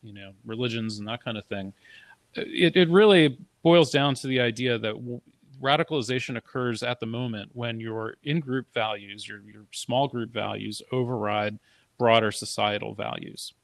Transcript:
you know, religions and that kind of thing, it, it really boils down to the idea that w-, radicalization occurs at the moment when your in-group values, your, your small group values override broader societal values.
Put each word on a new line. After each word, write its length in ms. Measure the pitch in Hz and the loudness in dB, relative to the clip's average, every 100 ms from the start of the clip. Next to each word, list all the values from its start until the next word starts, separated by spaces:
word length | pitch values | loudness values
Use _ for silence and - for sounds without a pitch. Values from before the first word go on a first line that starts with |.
you 100 | 113 | -20
know, 200 | 101 98 98 113 | -18 -18 -18 -12
religions 540 | 110 123 117 110 107 | -4 -2 -2 -4 -6
and 80 | 104 | -8
that 160 | 120 | -8
kind 160 | - 107 | -8 -10
of 60 | - | -8
thing, 280 | 101 95 - _ - - - _ - | -8 -8 -12 _ -20 -20 -20 _ -10
it, 420 | - - 170 165 | -8 2 2 4
it 100 | 175 | 6
really 520 | 175 214 190 151 127 - _ | 8 8 8 6 2 -16 _
boils 260 | 165 170 151 | 6 6 6
down 240 | 143 143 | 4 2
to 140 | 135 135 | -2 -2
the 120 | 131 | 0
idea 380 | 120 113 127 117 | 0 0 -2 -2
that 160 | 110 | -2
w-, 280 | 110 123 120 _ _ _ 135 | -6 -10 -12 _ _ _ -6
radicalization 800 | 135 151 160 156 113 127 - 120 | 2 2 2 -2 -2 -4 -4 -8
occurs 460 | - 131 123 113 | -8 -4 -4 -2
at 160 | 120 123 | -4 -6
the 80 | 113 | -6
moment 420 | 113 127 110 98 | -6 -6 -6 -10
when 260 | 123 117 113 | -8 -8 -6
your 340 | 113 110 110 - - | -8 -6 -8 -10 -4
in-group 420 | 156 139 131 123 - | -4 -2 -4 -4 -4
values, 520 | 110 107 101 104 104 | -2 -4 -10 -16 -14
your, 120 | 104 | -16
your 240 | 104 107 104 | -18 -20 -18
small 360 | - - 123 139 | -16 -2 0 0
group 240 | 123 113 | -2 -6
values 520 | 117 104 104 104 107 - | -4 -4 -6 -8 -10 -6
override 680 | 127 120 123 104 104 104 104 _ _ _ _ | -2 -2 -2 -2 -2 -2 -6 _ _ _ _
broader 340 | 120 113 110 | 6 6 6
societal 640 | 101 - - 104 104 107 | -2 -8 -2 0 0 -6
values. 600 | 104 104 - - - - _ | -8 -8 -8 -10 -14 -16 _